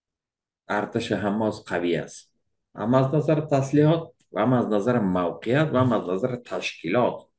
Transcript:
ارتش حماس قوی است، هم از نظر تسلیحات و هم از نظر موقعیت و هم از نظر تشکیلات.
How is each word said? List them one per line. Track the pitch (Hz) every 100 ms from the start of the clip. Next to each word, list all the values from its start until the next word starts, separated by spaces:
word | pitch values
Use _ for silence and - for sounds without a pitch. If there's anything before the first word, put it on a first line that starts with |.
| _ _ _ _ _ _ -
ارتش | 101 101 113 -
حماس | 101 104 107 110 101
قوی | - 90 87 80
است، | - - - _ _ _ _ -
هم | 107
از | 131 131 160
نظر | 151 151
تسلیحات | 151 139 131 147 151 165 - _ _
و | -
هم | 113
از | 127 101
نظر | 104 107 120
موقعیت | 98 92 85 82 107 135 156
و | 127
هم | 127
از | 107 87
نظر | 92 117 120
تشکیلات. | - 90 - - 82 117 107 - -